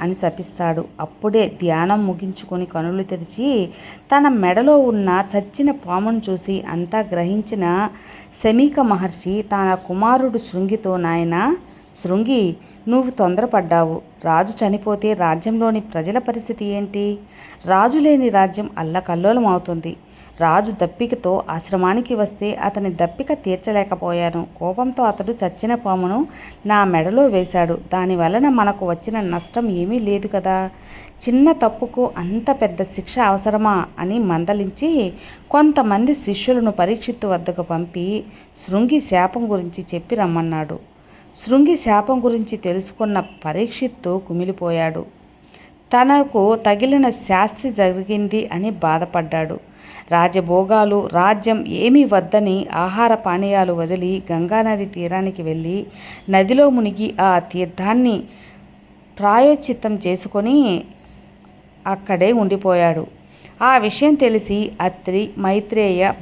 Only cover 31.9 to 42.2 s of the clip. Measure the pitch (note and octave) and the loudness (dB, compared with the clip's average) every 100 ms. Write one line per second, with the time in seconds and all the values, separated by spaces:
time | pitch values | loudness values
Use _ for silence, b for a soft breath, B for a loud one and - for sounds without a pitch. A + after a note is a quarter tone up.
31.9 | - B3 - F3 A3 A3+ C4+ G#3 F3 F#3 | -2 -2 -2 -4 -2 -2 0 -2 -2 -6
32.9 | - - B3+ G#3+ G3 G3 G#3 G#3+ F#3+ - | -8 -8 0 2 2 0 0 2 0 -2
33.9 | - F3 A3+ G3+ E3 E3+ G#3 F#3+ - D4+ | -6 -4 -2 0 0 0 -2 -4 -4 0
34.9 | D#4 F#3+ B B B - D4 D4+ D4 A3 | 0 -2 B B B 0 4 4 4 2
35.9 | G3+ B3+ C#4 - F#3+ - B3 A3 G3+ F3 | 2 2 0 -2 -4 0 2 0 0 -2
36.9 | A#3 - A#3 G#3 F3 E3 F3 E3+ E3 E3+ | -2 -6 -6 -4 -2 -4 -6 -6 -6 -6
37.9 | F3 F3+ G#3+ G#3+ B B - - G3 A#3+ | -6 -6 -6 -8 B B -20 -4 0 2
38.9 | D4 - F3+ F#3 A#3+ A#3 G3 F3 E3+ F3 | 0 2 0 2 -2 -2 -4 -4 -12 -10
39.9 | F3 - A3+ F#3 E3 E3 D#3+ D3+ - - | -10 -4 -2 0 0 -2 -4 -6 -10 -14
40.9 | _ B B B - G#3+ C4 D4 E4 A#3 | _ B B B -16 0 4 4 4 2
41.9 | G#3 G#3 B3+ | 2 2 0